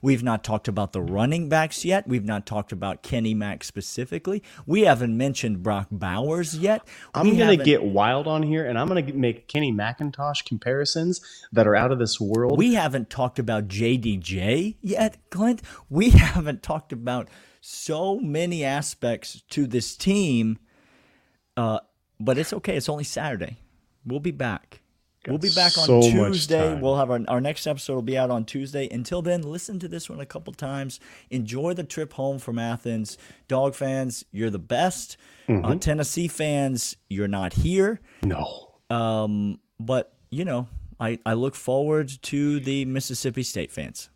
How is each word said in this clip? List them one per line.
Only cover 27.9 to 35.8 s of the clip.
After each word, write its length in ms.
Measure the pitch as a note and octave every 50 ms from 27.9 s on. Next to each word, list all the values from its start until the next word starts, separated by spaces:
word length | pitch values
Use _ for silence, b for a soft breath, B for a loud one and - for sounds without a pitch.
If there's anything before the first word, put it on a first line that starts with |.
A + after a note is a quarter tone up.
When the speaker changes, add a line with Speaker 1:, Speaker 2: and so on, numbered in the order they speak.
| C3+
Speaker 1:
will 60 | C3 A#2
be 140 | A2+ C3
out 140 | C3 B2+ B2+
on 140 | B2 A#2 A2+
Tuesday. 440 | - - C#3 C3+ C3+ C#3+ C#3+ C#3 -
Until 300 | - B2+ B2 - F3+ F3+ E3+
then, 200 | F3 F3 F3 D#3+
listen 360 | D3 D3+ F3+ - - G#3+ F#3
to 80 | F3+ E3+
this 200 | E3 E3+ E3 -
one 120 | - D3
a 40 | C#3
couple 260 | C3+ - - E3 - -
times. 440 | - - C3+ C3+ C#3 C3+ C3+ C3 - B B B B B B
Enjoy 440 | - B2+ A#2 G#2+ A2+ C3 D3 E3+ F3+
the 100 | F3 E3+
trip 300 | C#3+ - - D#3 D3 -
home 240 | - C3+ C#3 C#3 C3+
from 200 | B2+ - A#2 A#2
Athens. 600 | A#2 A#2 A#2 A2+ - A#2+ A#2 A2 A2 G#2 - b b b b b b _
Dog 260 | C3+ C3 C3+ C#3 C3+
fans, 500 | - C#3 C3+ C3+ C3+ C3 B2+ A#2+ - - _ -
you're 180 | G2 A2 A2+
the 80 | G2+ G2
best. 580 | E2+ - A#2+ B2 E3 F#3 F3+ - - - - b b b b b b b
Speaker 2:
Mm-hmm. 160 | A#2+ G2 E2+
Speaker 1:
Uh, 100 | F#2+ C3+
Tennessee 520 | F3+